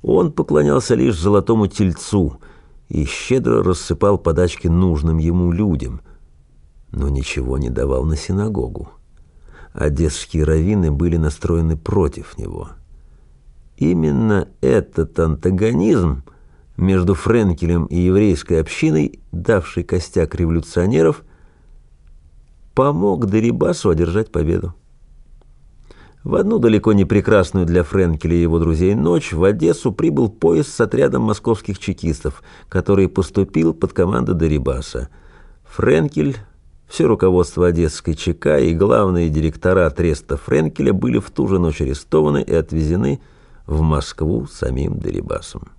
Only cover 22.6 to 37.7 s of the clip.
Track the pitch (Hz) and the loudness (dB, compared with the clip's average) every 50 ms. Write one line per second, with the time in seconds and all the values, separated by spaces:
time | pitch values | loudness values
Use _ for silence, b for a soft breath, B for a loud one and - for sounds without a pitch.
22.6 | - - _ - 135 143 147 160 185 202 185 147 117 101 98 110 110 117 120 - | -20 -6 _ 0 0 0 0 0 0 0 0 0 -2 0 0 2 2 0 0 0
23.6 | - - 180 - - 104 82 78 87 80 85 104 113 - - 80 78 80 87 90 | 0 -2 -2 0 0 0 2 2 0 0 0 -2 -4 -2 -2 -2 -2 0 -2 -2
24.6 | 85 87 85 - _ _ - - - - - - - - - - - - - - | -4 -6 -12 -14 _ _ -20 -20 -20 -20 -20 -20 -20 -20 -20 -20 -20 -20 -20 -20
25.6 | - - - - b b b b b b b b b 139 139 170 190 202 233 202 | -20 -20 -20 -20 b b b b b b b b b -4 -2 0 0 0 0 2
26.6 | 120 113 107 104 101 110 107 101 95 - - 104 - - 107 101 90 - - 95 | 4 4 4 4 4 4 4 4 4 4 2 0 2 4 4 4 2 2 0 -2
27.6 | 90 82 85 90 85 - - 98 92 85 80 76 - 80 85 85 85 82 82 85 | 0 2 2 0 0 2 0 0 2 2 0 -2 0 0 2 2 2 2 2 2
28.6 | 82 82 82 78 90 92 101 - - 170 175 165 - - - 78 87 98 107 113 | 2 2 2 2 2 2 2 2 2 2 0 0 -2 -4 -2 2 2 2 2 2
29.6 | 156 170 160 - - 127 101 - 165 165 156 143 127 104 - - - - 170 156 | 2 0 0 0 -2 -4 -2 0 -2 0 0 0 0 -2 -2 0 2 2 2 2
30.6 | 143 - - - 120 104 - 120 143 139 127 127 117 107 107 - - 117 113 101 | 0 -2 -2 -2 -2 0 2 2 2 2 2 0 0 0 -2 -2 -2 -2 -2 -2
31.6 | - - 98 - - - 92 - - 82 76 - - 73 - - B B B B | -4 -10 -10 -8 -6 -8 -6 -4 -4 -4 -4 -4 -6 -10 -10 -10 B B B B
32.6 | B B - 90 85 - 101 98 95 87 - - 90 - - 101 98 92 - 82 | B B -4 -4 0 2 2 4 2 2 0 -2 -4 -2 0 -2 -2 0 0 0
33.6 | 82 82 78 - - - - - 90 87 107 60 62 - 95 80 80 80 76 73 | 0 0 0 -2 -4 -4 0 -2 0 0 0 -2 0 0 0 0 0 0 0 0
34.6 | 64 67 65 64 - - - 62 65 b b b b b b b b b b b | -2 -2 -4 -4 -8 -8 -8 -10 -10 b b b b b b b b b b b
35.6 | b - - - - 113 143 160 156 143 - 156 151 143 131 110 104 - _ _ | b -14 -6 -2 2 2 2 2 2 0 -2 -2 -2 -2 -4 -6 -12 -20 _ _
36.6 | _ - - - _ _ - - 170 - 110 98 - 95 90 90 87 - - 85 | _ -20 -20 -20 _ _ -4 0 2 2 2 2 2 2 4 4 2 0 0 0
37.6 | 87 87 | 2 2